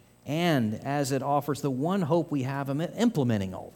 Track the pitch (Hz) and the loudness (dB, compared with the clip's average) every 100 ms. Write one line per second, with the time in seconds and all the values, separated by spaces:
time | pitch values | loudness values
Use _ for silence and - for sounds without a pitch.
0 | - _ - 156 175 143 107 110 135 143 | -20 _ -6 0 2 4 2 -2 -2 -2
1 | 131 135 135 143 139 135 143 127 156 196 | 0 0 2 0 0 -2 -2 0 0 0
2 | 147 170 - 147 127 139 139 139 170 - | 2 2 2 -2 -2 -4 -4 -2 -2 0
3 | 233 165 120 107 92 92 - | 0 2 2 2 0 -6 -12